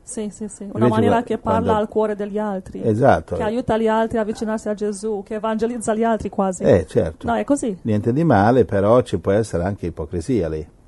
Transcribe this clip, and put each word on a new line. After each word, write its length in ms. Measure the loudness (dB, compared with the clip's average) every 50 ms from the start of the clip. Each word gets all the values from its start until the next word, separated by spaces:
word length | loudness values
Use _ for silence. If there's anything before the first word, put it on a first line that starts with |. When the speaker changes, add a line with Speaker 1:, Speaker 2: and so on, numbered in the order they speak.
| _ -14
Speaker 1:
Sì, 200 | -10 -10 -8 -10
sì, 160 | -10 -12 -12 -12
sì. 160 | -12 -14 -14
Una 80 | -10 -2
Speaker 2:
Invece 160 | 0 2 2
Speaker 1:
maniera 260 | 4 4 4 4 4 2
Speaker 2:
qua-, 60 | 0
Speaker 1:
che 140 | -2 -4 -4
parla 220 | -2 0 0 0
Speaker 2:
quando 200 | 2 2 0 0
Speaker 1:
al 60 | 0 -2
cuore 280 | 0 -2 0 0 -2
degli 240 | -4 -6 -6 -4 -4
altri, 420 | -4 -4 -6 -6 -8 -10 -12 -4 -2
Speaker 2:
Esatto. 520 | 0 0 4 4 4 4 4 2 -4 -6
Speaker 1:
che 80 | -4 -2
aiuta 340 | -2 -2 -2 -2 0 0 2
gli 80 | 2 2
altri 300 | 2 2 0 0 -2 -2
a 40 |
avvicinarsi 460 | -2 -4 -4 -6 -4 -4 -4 -4 -4 -6
a 60 | -6
Gesù, 480 | -4 -4 -6 -6 -6 -6 -6 -6 -6 -6
che 120 | -8 -8
evangelizza 580 | -6 -4 -4 -2 -2 -2 -2 -4 -4 -2 -2 0
gli 100 | 0 2
altri 260 | 0 0 0 -2 -4
quasi. 340 | -2 -2 -2 -2 -2 0 4
Speaker 2:
Eh, 240 | 4 4 4 4 2
certo. 400 | 0 0 0 0 -4 -6 -4 -2
Speaker 1:
No, 80 | -2
è 80 | -2 0
così. 340 | 0 -2 0 0 -4 -6 -4 -2
Speaker 2:
Niente 280 | -2 0 0 0 0
di 120 | 0 2 2
male, 420 | 4 4 6 6 6 6 4 4
però 360 | 4 2 2 4 6 4 4 4
ci 160 | 2 -4 -4
può 120 | 0 2 2
essere 300 | 2 0 0 -2 -2 -2
anche 200 | -2 -4 -4 -6
ipocrisia 640 | -8 -8 -8 -10 -6 -6 -6 -4 -2 -2 0 0 -2
lì. 180 | -4 -6 -10 -12 -18 _ _